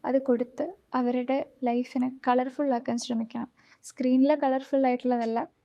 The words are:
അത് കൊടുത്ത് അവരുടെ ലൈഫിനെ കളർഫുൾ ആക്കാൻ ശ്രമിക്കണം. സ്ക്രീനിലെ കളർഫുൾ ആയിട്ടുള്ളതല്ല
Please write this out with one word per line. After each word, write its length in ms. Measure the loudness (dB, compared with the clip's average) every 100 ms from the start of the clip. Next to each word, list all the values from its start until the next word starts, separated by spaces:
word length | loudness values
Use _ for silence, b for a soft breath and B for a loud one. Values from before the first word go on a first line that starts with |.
| 0
അത് 120 | 0
കൊടുത്ത് 440 | 2 0 0 -6 -8 -8 _
അവരുടെ 440 | -2 0 -2 0 -2 -4 _
ലൈഫിനെ 460 | -2 -2 -2 -2 -4 -2
കളർഫുൾ 560 | 0 0 0 -2 0
ആക്കാൻ 240 | 0 -2 -6
ശ്രമിക്കണം. 520 | -4 -4 -4 -8 -10 _ b b -20
സ്ക്രീനിലെ 500 | -4 2 4 4 4
കളർഫുൾ 500 | 2 0 0 0 2
ആയിട്ടുള്ളതല്ല 540 | 0 0 -2 -2 -4 -6 _